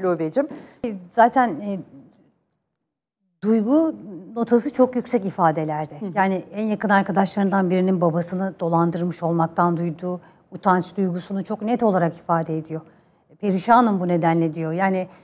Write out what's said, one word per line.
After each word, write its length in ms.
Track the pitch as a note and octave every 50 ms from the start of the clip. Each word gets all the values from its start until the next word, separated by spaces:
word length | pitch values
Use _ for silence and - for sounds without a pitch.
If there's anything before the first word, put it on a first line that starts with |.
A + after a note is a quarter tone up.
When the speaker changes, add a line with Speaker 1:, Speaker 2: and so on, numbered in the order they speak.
| F#3
Speaker 1:
Lubeciğim. 460 | F3+ F3 D#3+ D#3+ D#3 - B3+ D4 D4+ - - - - - - -
Speaker 2:
E, 80 | A#3 G#3 F#3 - -
zaten, 400 | - A#3 A3+ A#3+ - C4 B3 A3
e, 300 | D#3+ G#3 G#3 G#3 G3 E3+ - - - - - - _ _ _ _ _ _ _ _ _ _ _ _ _ _ _ _ _ _ _ _ _ _ _ _ _ - G3
duygu 520 | G#3+ A3+ A3+ G3+ A#3 C#4+ D#4+ D#4+ D#4+ - - - G#3 F#3 - F#3+ C#4 A3+
notası 380 | A#3 A#3 - A#3+ A#3+ - D4 -
çok 220 | - B3+ B3+ B3
yüksek 300 | A#3+ - - - G#3 F#3+
ifadelerde. 760 | F#3+ - G3 F3 D#3+ D3+ E3 D#3 D#3 D3+ D#3 D#3 D3 D3+ D3
Speaker 1:
Hı 40 | G#3+
hı. 40 | F#3+ D#3+
Speaker 2:
Yani 280 | G3+ F#3+ F#3+ F#3+ F3+ - - -
en 100 | G#3 A3
yakın 260 | G#3+ G#3 G#3 - G3+
arkadaşlarından 800 | G3+ G3 G3 G#3 G3+ G3+ G3 F3 - G#3 G3 F#3+ G3 G3 F#3+ F3
birinin 320 | F#3 F#3 F#3 F#3+ F#3+ E3+
babasını 520 | F3+ E3 D3+ F3 E3+ - F#3 F3+ F#3+ F#3+ F#3 -
dolandırmış 640 | F3+ E3 E3+ E3 E3+ E3+ E3+ E3+ F3 F3+ D#3+ - E3+
olmaktan 540 | E3 E3+ E3 E3 E3 - - F3 F3 E3+
duyduğu 440 | D#3+ F3 E3+ D#3 - F3+ F3+ F3+ F3 - - _ _ _ _
utanç 460 | F#3+ F3+ - G3 F3+ F#3 F3 - -
duygusunu 460 | G3+ F#3+ F3+ E3+ F3+ - - G3 G3 E3+
çok 180 | - G#3+ -
net 220 | - A3+ B3 A#3 A#3+
olarak 340 | G#3+ F#3 F3+ F3 D#3+ E3+
ifade 400 | - - - E3+ E3 D#3+ E3 D#3+
ediyor. 240 | D#3+ D#3 D#3+ D#3 D#3+ - - _ _ _ _ _ _ _ _ - -
"Perişanım 600 | G#3 G3+ F#3 F#3 - A#3 A#3 B3 A#3+ A#3 A#3+ F3+
bu 80 | F#3
nedenle." 460 | F3 F3 E3+ E3+ E3 E3 E3 E3 D#3+ D3+
diyor. 180 | E3 D#3+ D#3+ E3
Yani, 340 | F3+ F#3+ F#3+ F#3+ F#3 F#3 F#3 - -